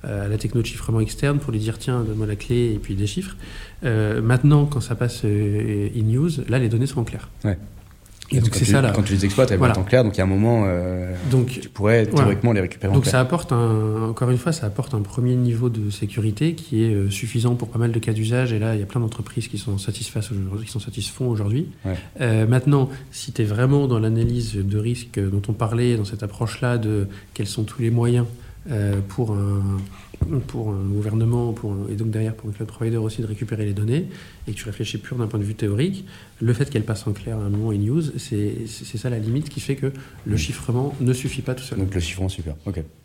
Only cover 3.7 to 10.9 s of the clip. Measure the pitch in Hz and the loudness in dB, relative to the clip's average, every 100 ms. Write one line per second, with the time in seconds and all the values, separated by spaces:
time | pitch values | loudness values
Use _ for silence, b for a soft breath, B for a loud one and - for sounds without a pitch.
3.7 | B 139 110 107 113 113 123 147 147 143 | B 0 2 2 2 4 6 8 8 6
4.7 | 123 - 113 120 - 110 104 104 104 110 | 0 -2 -2 -2 0 0 2 2 0 0
5.7 | 104 101 113 107 120 170 147 - 127 117 | 0 0 0 2 4 2 0 0 2 2
6.7 | 113 135 - 113 - - - 110 90 - | 2 0 -2 -4 -6 -12 -4 -2 -2 -6
7.7 | - - - - - - 131 113 - 120 | -18 -20 -20 -20 -20 -2 2 4 4 4
8.7 | 135 127 107 104 104 98 113 127 95 123 | 6 4 2 2 2 2 4 4 6 4
9.7 | 95 98 127 123 - 95 98 113 117 98 | 2 4 4 4 2 2 4 4 4 2
10.7 | 87 90 | 2 0